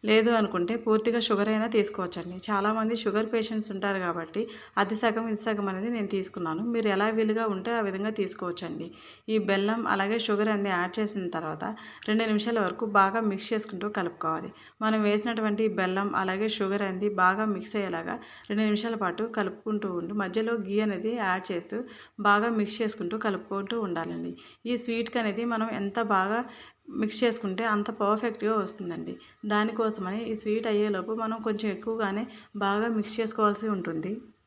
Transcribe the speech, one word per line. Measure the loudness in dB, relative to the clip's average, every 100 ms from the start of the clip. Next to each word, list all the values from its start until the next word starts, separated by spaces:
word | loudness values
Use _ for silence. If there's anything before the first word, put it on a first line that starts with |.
లేదు | 6 6 6
అనుకుంటే | 4 2 0 0 0
పూర్తిగా | 2 4 4 2
షుగర్ | 2 2 2
అయినా | 2 2
తీసుకోవచ్చండి. | 2 2 -2 -6 -6 -8 -10
చాలామంది | -2 0 2 0 0 0
షుగర్ | 0 0 2
పేషెంట్స్ | 0 0 -2 -4
ఉంటారు | -2 0 0
కాబట్టి | 0 -2 -4 -4 -4 -8 -6 0
అది | 0 2
సగం | 2 2 -2
ఇది | -2
సగం | 0 0 -2
అనేది | -2 -2
నేను | -2 -2
తీసుకున్నాను. | -2 -4 -4 -4 -2 -2
మీరు | 0 2
ఎలా | 4 2
వీలుగా | 2 2 2 0
ఉంటే | -2 -2
ఆ | 0
విధంగా | -2 -2 -4 -2
తీసుకోవచ్చండి. | -4 -2 -6 -6 -8 -8 -10 -12 -20 -16 -2
ఈ | 0
బెల్లం | 2 2 2 0 0
అలాగే | 2 2 0
షుగర్ | 0 2 2
అనేది | 2 0
యాడ్ | 0 0 -2
చేసిన | -2 -2 -4
తర్వాత | -4 -4 -6 -6 -8 -14 -10
రెండు | 0 2
నిమిషాల | 4 2 2 2
వరకు | 0 0 4
బాగా | 6 6 4 0
మిక్స్ | 0 -2
చేసుకుంటూ | -2 -2 -6 -4
కలుపుకోవాలి. | -2 -4 -2 -2 -2 -6 -14 -20 _
మనం | 0 4
వేసినటువంటి | 4 4 2 0 0 2 2
బెల్లం | 2 0 0 0 0
అలాగే | 0 0 -2
షుగర్ | 0 0 0
అనేది | -2 0 -2 4
బాగా | 4 4 0
మిక్స్ | -2 -2 -4
అయ్యేలాగా | -2 -4 -4 -6 -8 -20
రెండు | -4 0
నిమిషాల | 2 2 0 -2
పాటు | -2 -2 -4
కలుపుకుంటూ | -2 -2 -2 -4 -2 -2
ఉండి | -4 -4
మధ్యలో | -2 0 0 0 -2
ఘీ | 0 0
అనేది | 0 0 -2
యాడ్ | 0 0 0
చేస్తూ | -2 -6 -4 -8 -8 -14 -20 0
బాగా | 4 6 4
మిక్స్ | 2 0 0
చేసుకుంటూ | 0 -2 -4 -2
కలుపుకుంటూ | -2 -2 -4 -6 -4 -4
ఉండాలండి. | -2 -2 -4 -6 -8 -10 -18 -12
ఈ | -4 -2
స్వీట్‌కి | 0 -2 0 0
అనేది | 0 -2
మనం | -2 0 -2
ఎంత | -2 -2 -2 2
బాగా | 2 2 0 -2 -12 -20 _ -10
మిక్స్ | -2 0 2
చేసుకుంటే | 2 2 -4 -2 0
అంత | 0 0 0
పర్ఫెక్ట్‌గా | 2 2 0 0 0 2
వస్తుందండి. | 0 -6 -8 -8 -8 -12 -16 _ 0
దానికోసమని | 2 2 0 0 0 -4 -4
ఈ | -4 -4
స్వీట్ | 0 0 2
అయ్యేలోపు | 2 2 0 -2 -4
మనం | -2 -2
కొంచెం | -2 0 0
ఎక్కువగానే | -2 -4 -2 0 -2 -6 -12 -14 -2
బాగా | 0 2 2
మిక్స్ | 0 0 -2
చేసుకోవాల్సి | -2 2 2 2 -2
ఉంటుంది. | -2 -2 -4 -4 -6 -10 _